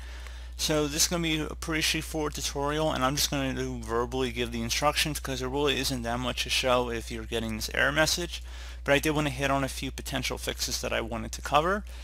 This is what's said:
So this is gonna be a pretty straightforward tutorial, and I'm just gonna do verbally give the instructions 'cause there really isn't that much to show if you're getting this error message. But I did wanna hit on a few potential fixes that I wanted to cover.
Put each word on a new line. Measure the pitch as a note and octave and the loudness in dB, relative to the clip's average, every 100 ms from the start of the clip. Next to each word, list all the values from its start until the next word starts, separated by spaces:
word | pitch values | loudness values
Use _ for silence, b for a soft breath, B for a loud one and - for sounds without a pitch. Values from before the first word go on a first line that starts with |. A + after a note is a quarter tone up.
| B B B B B - | B B B B B -4
So | - D#3 D3 | 0 2 2
this | D3+ | 2
is | - | 2
gonna | F3 | 2
be | E3 D#3 | 0 0
a | D3+ - | -2 -6
pretty | - D#3 | -2 0
straightforward | - D#3+ - D#3+ D3+ | 0 0 -2 -2 -2
tutorial, | C#3+ - C#3+ C#3+ D3+ D#3 | -2 -4 -2 0 2 0
and | C3 C3 | 2 2
I'm | D3 | 2
just | - | 0
gonna | C#3+ C3 | 0 0
do | B2+ C3 B2 | -2 -4 -4
verbally | A2+ A2+ B2 C3 B2+ | -2 0 0 0 -2
give | A#2+ A#2 | 0 -2
the | A#2 | -2
instructions | A#2 - D3 - D#3 D3 | -2 2 2 4 0 -2
'cause | - B2+ | -4 -4
there | B2+ | -2
really | C#3 D3 B2+ | 2 2 2
isn't | C3 B2+ | 0 -2
that | A#2 A#2+ | -2 -2
much | B2 A#2+ | -2 -2
to | B2 | 0
show | - C3 B2 A#2+ | 2 6 4 4
if | A#2 - | -2 -4
you're | A#2 | -6
getting | A2 A#2 A2+ A2 | -2 -2 0 -2
this | A2+ | -2
error | - B2+ | 2 4
message. | D3+ D#3 - F3 - B B B B | 6 4 2 -2 -6 B B B B
But | - | 4
I | C#3+ | 4
did | D#3 | 4
wanna | D3+ D3+ | 2 2
hit | B2+ C#3 | 2 2
on | C#3 C3 | 2 0
a | |
few | - C3+ | -2 -6
potential | - - C3 B2+ B2+ | -6 -4 -2 -2 -4
fixes | - - - A#2+ | -4 -4 -4 -4
that | A#2+ | -2
I | A#2 | -2
wanted | A2+ A2+ A2 | 0 -4 -6
to | - | -8
cover. | - C#3 E3+ G#3 B B | 2 4 4 2 B B